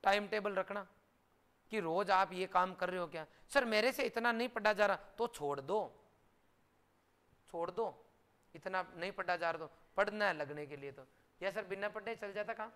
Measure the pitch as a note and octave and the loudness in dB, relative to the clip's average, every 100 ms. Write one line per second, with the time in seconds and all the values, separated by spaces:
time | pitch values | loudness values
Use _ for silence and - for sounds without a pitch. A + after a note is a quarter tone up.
0 | F#3+ G3+ G3+ G#3+ G3+ F#3+ F#3 G3+ F3+ _ | 4 4 2 -2 0 -2 -2 -6 -10 _
1 | _ _ _ _ _ _ _ G#3+ E3 E3+ | _ _ _ _ _ _ _ -2 0 2
2 | G3 F#3+ F#3+ F3+ F#3 F3+ F#3 F3+ F3+ F3+ | 4 4 4 0 0 2 2 0 -4 -2
3 | E3+ E3 D#3 - - C#4+ A#3+ G#3+ A#3 C4 | -6 -8 -12 -18 2 2 4 4 4 2
4 | B3+ - A#3+ A3+ B3 A#3 G#3+ G3+ G#3 G3 | -2 0 0 0 -2 2 2 6 4 4
5 | - - A#3 - C#3+ C#3 C3+ G#3+ D#3 - | -4 -4 -4 -2 -4 -2 0 -2 -2 -10
6 | _ _ _ _ _ _ _ _ _ _ | _ _ _ _ _ _ _ _ _ _
7 | _ _ _ _ _ E3+ E3+ F#3 G#3+ - | _ _ _ _ _ -4 -4 -2 -4 -4
8 | - _ _ _ _ D#3+ F#3+ F#3 F3 F3 | -20 _ _ _ _ -12 -4 -2 -4 -6
9 | F3+ G3 F3 F3 E3+ D#3+ D#3 - - - | -6 -4 -2 0 0 -2 -8 -14 -6 2
10 | G#3 G#3+ G3+ D#3 C#3+ D3 D3 C#3+ C#3 C3 | 2 4 2 2 -4 -6 -8 -10 -12 -12
11 | C3 _ _ _ F#3 G3+ F#3+ G3 G#3 G#3 | -20 _ _ _ -4 -4 -6 -4 -4 -4
12 | G3+ - G3+ G3 G#3 A3+ A3 | -8 -6 -6 -6 -6 -6 -8